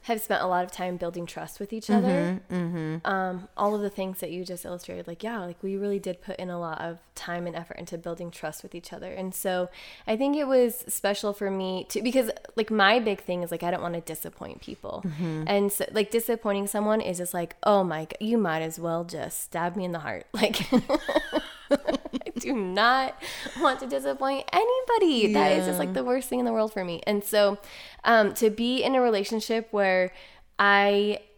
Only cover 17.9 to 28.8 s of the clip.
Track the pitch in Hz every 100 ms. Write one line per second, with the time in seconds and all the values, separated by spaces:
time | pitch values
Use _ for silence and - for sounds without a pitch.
17.9 | 156 160 - 214 233 185 160 160 165 170
18.9 | 165 170 160 151 - - 170 175 185 180
19.9 | 170 139 95 - 214 233 220 175 247 -
20.9 | 302 - - - - - - - 277 -
21.9 | - - - - 240 226 247 190 185 226
22.9 | 262 262 - - - - - 294 262 262
23.9 | 277 277 269 269 277 - 359 453 508 508
24.9 | 466 359 254 214 208 - - 185 180 185
25.9 | 185 247 254 254 254 247 226 214 214 180
26.9 | 165 - 208 202 214 202 202 - - -
27.9 | - - 226 202 196 220 214 233 254